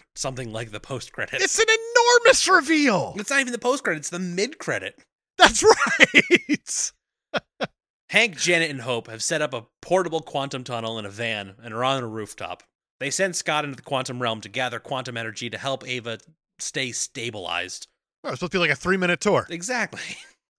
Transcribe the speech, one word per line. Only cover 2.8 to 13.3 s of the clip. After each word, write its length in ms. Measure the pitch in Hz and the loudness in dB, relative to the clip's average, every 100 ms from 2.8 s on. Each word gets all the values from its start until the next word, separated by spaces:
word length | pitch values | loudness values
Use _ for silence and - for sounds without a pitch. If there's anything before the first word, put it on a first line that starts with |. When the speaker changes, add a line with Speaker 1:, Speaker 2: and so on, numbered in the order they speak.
| 285 185 - 190 | 4 2 0 -6
Speaker 1:
It's 100 | 208 | -2
not 120 | 277 | 0
even 120 | 254 | 0
the 60 | 240 | -2
post-credit, 400 | 247 269 240 156 | -2 0 0 -2
it's 100 | 147 | -4
the 120 | 175 | -6
mid-credit. 840 | 185 175 233 311 - 113 95 - _ _ _ - | -6 -2 -2 -4 -4 -4 -4 -12 _ _ _ 4
Speaker 2:
That's 260 | 262 220 | 4 6
<laughs> 360 | 403 - - - | 4 4 4 4
right! 920 | - 294 - 349 - 294 - - - _ _ _ _ - _ - - _ _ _ - | 6 6 6 4 2 -2 -2 -6 -6 _ _ _ _ -6 _ -8 -8 _ _ _ 0
Speaker 1:
Hank, 300 | 202 226 147 | 2 2 0
Janet, 320 | 170 170 160 | 2 2 2
and 100 | 135 | -4
Hope 280 | 120 120 110 | -4 -4 -4
have 140 | 113 | -6
set 200 | - 160 | -4 -2
up 100 | 147 | -2
a 140 | 123 110 _ | -6 -12 _
portable 380 | - 180 175 160 | 0 2 2 -4
quantum 440 | 127 147 135 135 | -4 -6 -4 -6
tunnel 340 | 123 117 113 113 | -6 -6 -4 -6
in 60 | |
a 60 | 101 | -8
van 460 | 104 117 107 98 104 | -6 -4 -4 -6 -14
and 120 | 113 | -10
are 100 | 110 | -2
on 180 | 127 135 | 0 0
a 40 | 117 | -2
rooftop. 560 | 110 104 - 87 87 _ _ _ - | -6 -8 -10 -10 -10 _ _ _ -8
They 120 | 139 | -4
send 260 | 131 190 | -2 -2